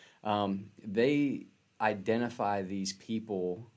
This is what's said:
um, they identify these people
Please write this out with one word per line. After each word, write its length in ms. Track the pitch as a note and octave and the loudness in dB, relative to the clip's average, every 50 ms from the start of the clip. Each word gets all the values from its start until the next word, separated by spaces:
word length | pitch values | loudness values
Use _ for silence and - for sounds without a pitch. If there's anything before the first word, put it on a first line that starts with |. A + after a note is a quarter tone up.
| - - - _ - | -20 -20 -20 _ -4
um, 440 | G#2+ G#2 G#2 G2+ G2+ G2 G2 G#2 - - - | 0 0 2 2 0 0 -2 -4 -10 -16 -14
they 680 | - A2+ F#2+ A2+ A#2+ C#3 D3 D3 C#3+ C#3 A2+ - - - _ _ _ _ _ - | -12 -2 2 4 4 4 4 4 2 2 0 -2 -6 -12 _ _ _ _ _ 0
identify 800 | A2 A2 G#2 G2+ F#2+ A2 A2 A#2 A#2+ A#2 A#2 - G#2+ G2+ G#2 G2+ | 0 0 0 0 2 2 2 2 2 0 -2 0 0 0 0 0
these 320 | F#2+ F#2 G2 G2 G2 G2 - | -2 -2 -4 -4 -4 -4 -6
people 760 | - - - A2+ A2 A2 A2 G#2 F#2 F2+ F2+ F2+ A2 A#2+ - - | -8 -6 -6 -4 -4 -4 -4 -4 -2 -2 -2 -4 -6 -10 -14 -20